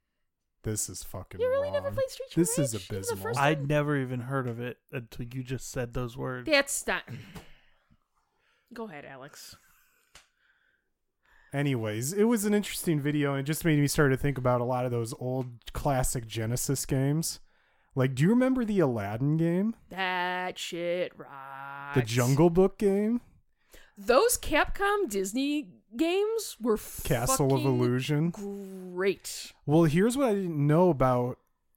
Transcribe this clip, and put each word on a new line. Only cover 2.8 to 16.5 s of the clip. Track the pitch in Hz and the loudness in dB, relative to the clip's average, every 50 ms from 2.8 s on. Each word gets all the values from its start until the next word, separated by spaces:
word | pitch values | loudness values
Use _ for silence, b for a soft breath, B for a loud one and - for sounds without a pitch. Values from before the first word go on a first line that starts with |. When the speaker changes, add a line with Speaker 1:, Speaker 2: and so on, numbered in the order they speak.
| - | -8
Speaker 2:
Even | - | -8
the | 104 98 | -8 -6
Speaker 1:
abysmal. | 98 - - 95 - | -4 -4 -6 -4 -4
Speaker 2:
first | - 123 - | -4 0 2
Speaker 3:
I'd | 139 147 160 151 | 2 2 2 0
Speaker 2:
one? | 139 139 | 0 0
Speaker 3:
never | 151 147 147 147 147 139 | 0 0 2 0 0 -2
even | 131 123 127 123 | -2 -4 -6 -6
heard | 120 127 139 135 127 123 | -6 -4 -4 -4 -2 -4
of | 113 117 | -6 -6
it | 123 123 - - _ _ | -8 -10 -10 -12 _ _
until | - 135 117 - - - 123 120 127 | -10 -10 -10 -10 -12 -12 -12 -10 -10
you | 131 127 | -10 -8
just | 123 131 120 - - | -6 -8 -8 -8 -8
said | - 135 123 120 120 | -6 -6 -6 -4 -4
those | 127 123 120 120 | -6 -6 -6 -6
words. | 135 135 131 127 123 123 320 | -8 -8 -6 -6 -6 -2 0
Speaker 2:
That's | 302 277 277 - - - - | 2 2 2 0 -4 -6 -4
not. | 233 190 170 - - 120 B B B B B B B B B B B B B B B B _ _ _ _ _ _ _ _ _ _ _ _ _ _ _ | -4 -4 -4 -6 -10 -14 B B B B B B B B B B B B B B B B _ _ _ _ _ _ _ _ _ _ _ _ _ _ _
Go | 233 233 226 214 | -14 -12 -12 -12
ahead, | 160 147 - | -12 -14 -14
Alex. | - 139 131 131 147 - - - - - - _ _ _ _ _ _ _ _ _ _ - - _ _ _ _ _ _ _ _ _ _ _ _ _ _ _ _ _ _ _ _ b b b b b b b | -14 -16 -16 -16 -18 -18 -20 -20 -20 -20 -20 _ _ _ _ _ _ _ _ _ _ -20 -20 _ _ _ _ _ _ _ _ _ _ _ _ _ _ _ _ _ _ _ _ b b b b b b b
Speaker 1:
Anyways, | 139 143 143 135 117 110 107 107 110 123 139 202 | -2 0 0 0 0 -2 -2 -4 -4 -4 -2 0
it | 208 208 | 2 4
was | 233 240 214 196 | 4 4 2 2
an | 214 208 | 2 2
interesting | 208 202 - - - - 180 160 147 | 0 0 -2 -6 -4 -2 0 0 0
video, | 135 147 147 151 143 143 | 0 0 0 0 0 0
and | 139 139 | 0 -2
it | 135 | -2
just | 143 160 - - | -2 -2 0 2
made | 170 151 147 | 2 4 4
me | 147 139 | 4 4
start | - - 151 135 | 4 4 4 4
to | 135 127 | 4 2
think | - 143 135 127 | 0 -2 -2 0
about | 123 127 123 120 | 2 2 2 2
a | 120 | 2
lot | 120 127 123 127 | 0 0 -2 -2
of | 127 | 0
those | 120 117 117 110 - - | -2 -2 -2 -4 -6 -8
old | 127 127 127 131 127 127 120 - _ - - | -6 -4 -4 -4 -4 -6 -10 -16 _ -12 -8
classic | - - 147 139 127 127 - - 131 113 110 | -4 0 0 2 2 0 0 -2 -4 -6 -6
Genesis | - 113 113 110 | -6 -4 -2 -2